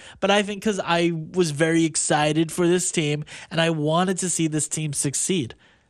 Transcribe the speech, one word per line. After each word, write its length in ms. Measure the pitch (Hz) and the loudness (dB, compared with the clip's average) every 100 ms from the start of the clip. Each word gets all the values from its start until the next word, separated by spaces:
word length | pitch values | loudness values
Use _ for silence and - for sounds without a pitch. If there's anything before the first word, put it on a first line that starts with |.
| - - | -20 -4
but 100 | 196 | 2
I 120 | 208 | 2
think 200 | 202 202 | 2 -2
'cause 180 | 220 190 | -2 -2
I 280 | - 170 170 | 0 2 2
was 400 | 165 156 185 170 | 0 -4 0 0
very 320 | 143 160 165 | 2 2 4
excited 680 | 160 - - 151 151 156 165 | 2 0 0 2 2 2 0
for 160 | - 170 | 0 2
this 220 | 180 175 | 2 0
team 320 | - 147 147 - - - | -2 -2 -2 -6 -14 -8
and 100 | 165 | 0
I 100 | 165 | 0
wanted 480 | 160 147 165 185 180 | 2 2 2 2 0
to 100 | 180 | -2
see 200 | - 160 | 0 0
this 200 | 151 - | 0 -4
team 240 | - 156 | -4 -4
succeed. 640 | 139 147 - - 185 113 - _ _ _ | -2 -4 -2 -2 -2 -2 -8 _ _ _